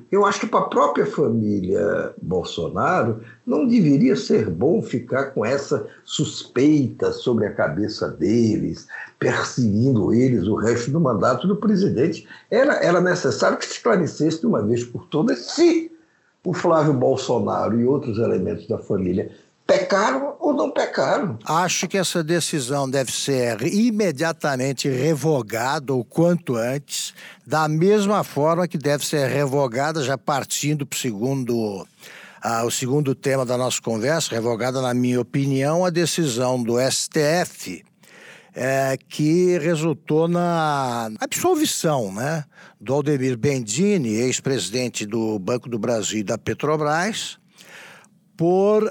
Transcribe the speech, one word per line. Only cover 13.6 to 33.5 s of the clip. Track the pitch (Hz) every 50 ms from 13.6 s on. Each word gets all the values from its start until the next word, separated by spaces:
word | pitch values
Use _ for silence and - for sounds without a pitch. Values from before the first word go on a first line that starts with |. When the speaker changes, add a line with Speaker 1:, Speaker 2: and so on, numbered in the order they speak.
| -
Speaker 1:
se | -
esclarecesse | - - - 240 214 180 156 117 - - 147 165 160 -
de | -
uma | 233 165 117
vez | 101 107 120 117
por | 120 - - 120 -
todas | - - 147 196 262 277 -
se | - - - 285 339 339 339 330 320 - - - _ _ _ _ _ _ _ _ -
o | 185 165
Flávio | - - 175 165 156 147 156 139
Bolsonaro | 123 127 131 131 127 - - 123 113 101 95 95 95 95 98 110 117
e | 120
outros | 127 147 139 - 123 101 113
elementos | 117 104 98 95 92 - - - -
da | - 107 -
família | - - 107 92 92 90 92 104 - - - - - _ _ _ _
pecaram | - - - 285 - 196 196 214 254 262 269 277 294 285 -
ou | 330 294 269
não | - 208 -
pecaram. | - - 233 - - 233 135 139 190 277 269 165 110 110 -
Speaker 2:
Acho | - 156 170 185 - - - 196
que | 175 - 196
essa | 170 - - 175 160
decisão | 151 175 165 - - 170 151 120 117 143 143 139 131
deve | 127 139 131 -
ser | - - - 139 135 127 123 117 113 98
imediatamente | - 170 - 202 233 247 214 208 214 175 143 123 165 165 160 - - 147 135 127 127 139 131 - - 143
revogada | 127 123 131 165 160 131 139 160 151 127 110 107 113 110 120 135 147 160 135 127
o | 135 127
quanto | 113 - - 156 165 175 175 170 - - 120
antes, | 113 113 123 135 147 - - - - - - - - - - - - -
da | 110 143 156 156 151
mesma | 156 160 180 196 208 214 196 202 214 185 143
forma | - - 143 147 160 165 175 180
que | - - 156
deve | 127 147 147 139 -
ser | - 160 147 135 123
revogada, | 131 143 143 131 131 143 139 123 113 131 143 156 156 160
já | 131 127 135
partindo | 120 - - 147 131 110 - - - - 147 151 143 139
pro | - - -
segundo, | - 123 104 98 117 135 139 135 123 117 120 117 110 104 98 92 - _ _ - - - - - - - - -
ah, | - 110 117 113 120
o | 117
segundo | - - 131 117 139 151 147 135 127
tema | - - 139 135 135 127
da | 117